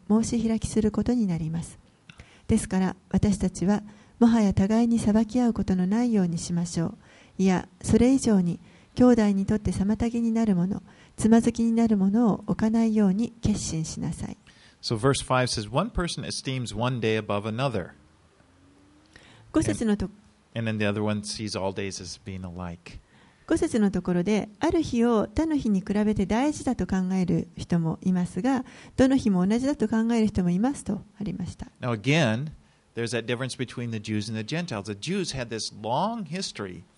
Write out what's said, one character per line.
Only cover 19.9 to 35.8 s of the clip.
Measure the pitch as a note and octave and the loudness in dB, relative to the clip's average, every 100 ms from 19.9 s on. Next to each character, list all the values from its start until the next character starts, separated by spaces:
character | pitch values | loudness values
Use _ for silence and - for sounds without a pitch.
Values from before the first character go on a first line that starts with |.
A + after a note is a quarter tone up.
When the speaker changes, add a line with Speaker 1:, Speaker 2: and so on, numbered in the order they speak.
| G#3 | 0
Speaker 1:
と-、 | F#3 - _ _ _ | -2 -10 _ _ _
Speaker 2:
And | A#2 A2+ | -6 -4
then | G#2+ | 0
the | G#2 | 0
other | G#2 | 0
one | G#2+ G#2 | 0 -2
sees | G#2 - G#2+ G2 | -6 -8 -6 -4
all | F#2+ | -4
days | G2 G2 F#2 | -4 -6 -8
as | F2+ - - | -12 -14 -12
being | F#2+ | -12
alike. | F#2 F2 F2+ E2+ - - - _ _ _ - | -10 -10 -10 -12 -16 -20 -20 _ _ _ -4
Speaker 1:
五 | E4+ | -2
節 | E4 A#3 | 0 2
の | G#3 | 0
と | F#3 | 0
こ | F3+ | 0
ろ | F3 | 0
で、 | F3+ G#3 - - | 0 0 -2 -4
あ | D#4 | 0
る | F4+ | 0
日 | D#4 A#3+ | 0 2
を | A#3 A3+ - | 2 2 0
他 | - D#4+ | -2 0
の | D4+ | 0
日 | A#3+ | 0
に | F#3+ | 0
比 | F3 | 0
べ | G3+ G#3+ G#3+ | 0 0 0
て | F#3+ | 0
大 | G#3+ C#4+ | 0 0
事 | D4 | -2
だ | - A#3+ | -4 -2
と | F3+ | -2
考 | F#3+ F#3 | 0 0
え | F#3+ F3+ | 0 2
る | E3+ - - | 0 -2 -10
人 | - E3+ | -2 0
も | D#3+ - | 0 -2
い | F#3 | 0
ま | F3+ F3 | 0 0
す | - | -2
が、 | A#3+ C4+ B3+ - - - | -2 -2 -4 -14 -6 2
ど | C4 | 4
の | C4+ | 4
日 | A#3 | 4
も | F#3 F3+ | 2 2
同 | A3+ | 2
じ | C4 | 0
だ | D4 | -2
と | A3 | 0
考 | A3 A3+ | 0 0
え | A#3 | 2
る | A3 | 2
人 | G#3 | 2
も | F3+ | 0
い | F3 | 2
ま | A#3 | 0
す | C#4 | -2
と | - G3 - - | -6 -8 -8 -10
あ | |
り | G#3 | -8
ま | F#3 F3+ | -8 -8
し | - | -10
た。 | - - | -16 -10
Speaker 2:
Now | B2 | -4
again, | A#2 G#2 D3+ C3+ A2 D3+ - _ _ _ - | -2 2 2 4 0 -4 -10 _ _ _ -6
there's | A#2 | -4
that | A#2+ A2+ | -4 -4
difference | A#2+ C3 - | -4 -4 -6
between | A#2+ - A#2+ | -8 -6 -6
the | A2+ | -6
Jews | G#2+ G#2+ G#2 | -4 -4 -4
and | A2 | -6
the | A2 | -6
Gentiles. | D#3 F3 A2 | -6 -6 -6
The | G2 | -8
Jews | G2+ A#2+ G3+ E3+ C3+ | -8 -6 -4 -4 -6
had | A#2+ | -8
this | A2 - G#2 | -8 -8 -8